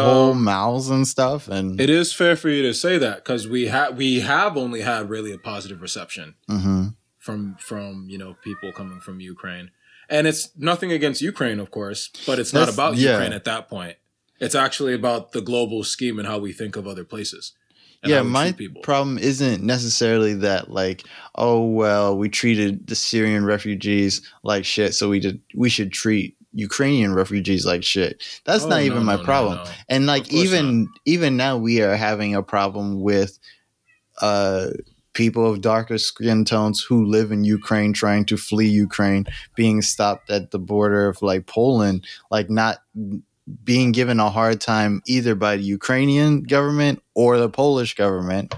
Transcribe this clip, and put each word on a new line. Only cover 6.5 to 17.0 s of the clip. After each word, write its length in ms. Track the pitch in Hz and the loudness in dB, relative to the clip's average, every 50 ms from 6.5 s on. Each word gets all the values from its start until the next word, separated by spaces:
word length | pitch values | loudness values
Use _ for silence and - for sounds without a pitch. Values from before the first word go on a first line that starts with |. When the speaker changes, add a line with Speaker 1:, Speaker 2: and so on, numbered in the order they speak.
| 107 101 95 98 98 92 92 101 110 _ _ _ _ | -4 0 0 2 2 2 0 -2 -6 _ _ _ _
Speaker 2:
from, 380 | _ - - 110 104 104 98 95 - | _ -12 -10 -10 -8 -8 -10 -12 -14
from, 460 | - - 117 104 101 98 98 95 95 92 | -14 -12 -12 -10 -12 -12 -14 -14 -16 -14
you 80 | 98 | -14
know, 180 | 98 95 92 90 _ - | -14 -16 -16 -18 _ -14
people 280 | 110 101 - - 95 90 | -14 -12 -12 -12 -14 -14
coming 260 | - 98 95 92 90 | -14 -14 -14 -16 -18
from 200 | - - 95 92 | -18 -16 -16 -16
Ukraine. 500 | 92 92 90 - - 95 90 90 90 90 _ _ _ _ _ _ _ - | -16 -16 -16 -14 -14 -14 -14 -14 -16 -18 _ _ _ _ _ _ _ -4
And 180 | 151 151 151 | 0 0 2
it's 220 | 156 151 156 - - _ | 2 0 -2 -6 -10 _
nothing 340 | 160 139 160 175 175 190 185 | -6 -2 -2 -2 -2 -2 -4
against 300 | 170 156 147 147 135 - | -2 0 0 -2 -2 -2
Ukraine, 380 | 147 196 202 - 139 117 107 104 | -6 -6 -4 -4 -4 -4 -4 -6
of 120 | 101 - | -8 -10
course, 380 | - 110 104 98 107 - - - - - - | -10 -10 -10 -8 -8 -10 -12 -12 -14 -10 -6
but 140 | - 131 123 | -4 -2 -2
it's 140 | 120 - 139 | -2 0 2
not 120 | 147 160 | 2 2
Speaker 1:
That's 80 | - 107 | 2 2
Speaker 2:
about 240 | 110 139 160 123 | 0 0 0 2
Speaker 1:
yeah. 160 | 120 131 135 120 | 2 4 4 4
Speaker 2:
Ukraine 200 | 104 95 - - | 2 0 -2 -6
at 120 | 101 - | -6 -6
that 220 | 117 110 113 - - | -6 -6 -8 -8 -10
point. 260 | 113 98 90 85 82 _ _ _ _ _ _ _ _ - | -12 -12 -12 -12 -16 _ _ _ _ _ _ _ _ -8
It's 160 | 127 120 - | -6 -2 0
actually 380 | 139 131 131 - - 143 131 127 | 0 0 0 0 -2 -2 -2 -2
about 380 | 120 104 123 117 117 101 - | -2 -2 -2 -2 -2 -6 -8
the 100 | - 120 | -8 -8
global 420 | 101 110 123 120 120 107 110 110 101 | -6 -2 -2 -2 -2 -2 -4 -6 -6
scheme 360 | - - - 131 123 113 107 | -6 -6 -4 -4 -4 -4 -6
and 80 | 101 | -6
how 100 | 104 107 107 | -6 -6 -6
we 120 | 101 101 90 | -6 -8 -8
think 220 | - 113 104 95 | -10 -10 -10 -10
of 100 | 104 95 | -10 -10
other 180 | 101 98 92 | -10 -12 -12